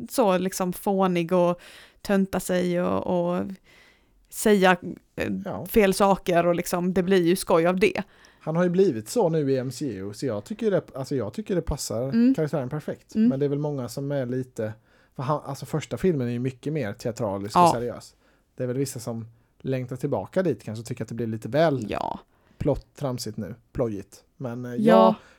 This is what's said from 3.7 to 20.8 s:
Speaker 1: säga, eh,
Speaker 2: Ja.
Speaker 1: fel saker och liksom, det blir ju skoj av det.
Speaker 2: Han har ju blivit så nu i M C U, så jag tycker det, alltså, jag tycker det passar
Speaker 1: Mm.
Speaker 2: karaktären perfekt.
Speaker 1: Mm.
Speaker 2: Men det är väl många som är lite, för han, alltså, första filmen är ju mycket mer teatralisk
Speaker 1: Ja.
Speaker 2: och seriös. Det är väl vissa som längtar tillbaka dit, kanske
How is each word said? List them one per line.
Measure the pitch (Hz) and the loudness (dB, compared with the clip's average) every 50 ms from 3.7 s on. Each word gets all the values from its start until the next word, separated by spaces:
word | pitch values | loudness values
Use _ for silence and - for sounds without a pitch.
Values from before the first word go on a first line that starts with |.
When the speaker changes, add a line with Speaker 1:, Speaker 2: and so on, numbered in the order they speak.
| _ _ _ _ _ _ _ _ _ _ _ _ | _ _ _ _ _ _ _ _ _ _ _ _
Speaker 1:
säga, | - - - 226 208 202 180 185 185 180 - 180 - - _ _ _ | -8 0 2 4 6 6 6 4 4 2 0 -8 -12 -12 _ _ _
eh, | - - - - 190 190 | -6 -4 -4 -4 -6 -6
Speaker 2:
Ja. | 196 147 95 131 | -8 -10 -10 -6
Speaker 1:
fel | 175 - 233 208 190 190 | 0 2 4 4 4 4
saker | - 208 196 196 185 - - 180 170 170 | 4 4 4 2 2 0 0 2 4 4
och | 175 175 | 4 2
liksom, | 180 180 - - 180 175 185 180 | 0 0 -2 -2 -2 0 0 2
det | 190 175 | 2 2
blir | 180 196 190 175 | 4 4 4 4
ju | 160 180 | 4 2
skoj | 190 - - - 170 165 | 2 2 2 4 4 4
av | 170 185 185 | 4 2 4
det. | 214 - - - - - _ _ _ - _ _ | 2 2 2 0 -8 -10 _ _ _ -20 _ _
Speaker 2:
Han | - 160 156 | -8 -4 0
har | 170 180 | 0 0
ju | 180 | 2
blivit | 170 185 196 196 131 110 110 - | 4 4 4 4 2 0 -4 -4
så | - 254 214 165 | 0 2 2 2
nu | 160 160 147 135 135 | 2 2 2 2 0
i | 131 | 0
M | 123 135 127 | -2 -4 -6
C | - 156 139 104 | -6 -6 -6 -6
U, | 95 95 101 110 | -6 -8 -8 -8
så | - - | -6 -6
jag | 131 110 101 - | -4 -4 -4 -6
tycker | - 220 - 233 214 | -8 -8 -4 -2 0
det, | 190 165 - - - | 0 0 0 -2 -8
alltså, | 131 131 - 147 | -10 -8 -4 -4
jag | 131 110 101 - | -4 -4 -4 -6
tycker | - 214 - 202 | -8 -6 -4 -2
det | 175 - | -2 -2
passar | - 151 135 - - 107 110 127 | -2 -4 -6 -6 -6 -4 -4 -4
Speaker 1:
Mm. | 135 139 226 233 254 269 | 0 2 4 4 4 4
Speaker 2:
karaktären | 254 156 147 - 156 127 123 | 2 0 -2 -2 -4 -4 -4
perfekt. | - 151 - - 156 - _ - - | -6 -8 -8 -8 -10 -10 _ -6 -2
Speaker 1:
Mm. | 214 220 240 | 0 2 2
Speaker 2:
Men | 247 135 | 2 2
det | 143 | 0
är | 143 | 0
väl | 143 143 | 0 -2
många | 147 151 147 139 123 117 | -2 -4 -4 -4 -6 -8
som | - - 139 139 143 | -8 -8 -6 -4 -2
är | 143 127 | -2 -2
lite, | 120 127 131 127 - - - 113 107 107 - _ _ _ _ _ _ _ | -2 -4 -4 -6 -6 -6 -6 -6 -6 -8 -10 _ _ _ _ _ _ _
för | - 135 | -6 -4
han, | 147 151 147 - | -2 -2 -2 -4
alltså, | - 139 - - | -6 -12 -12 -8
första | - - 156 - - - | -6 -6 -6 -6 -6 -6
filmen | 117 - 185 175 139 123 120 | -2 0 0 0 0 0 -2
är | 120 | -2
ju | 120 | -2
mycket | 123 131 127 - - 139 156 | -4 -4 -6 -6 -6 -6 -4
mer | 156 127 101 101 | -4 -4 -4 -6
teatralisk | - - 123 107 - 123 104 95 101 98 101 - | -6 -6 -6 -4 -4 -2 -2 -2 -4 -4 0 4
Speaker 1:
Ja. | 175 180 165 | 6 6 6
Speaker 2:
och | 135 | 6
seriös. | 120 120 120 101 - - - _ _ _ _ _ _ _ _ _ | 4 -2 -6 -8 -10 -14 -18 _ _ _ _ _ _ _ _ _
Det | - 127 | -6 -4
är | |
väl | 123 123 131 | -4 -2 -2
vissa | 139 131 - 123 | -2 -4 -4 -8
som | - - 117 113 113 113 - _ _ _ _ _ | -8 -8 -8 -8 -10 -12 -16 _ _ _ _ _
längtar | - 135 131 131 127 120 135 | -6 -4 -4 -4 -4 -6 -8
tillbaka | 127 - 147 135 107 95 - - 185 190 | -6 -4 -2 -2 -2 -4 -2 -2 0 0
dit, | 170 127 107 - | 0 0 -2 -4
kanske | - 107 110 | -10 -10 -10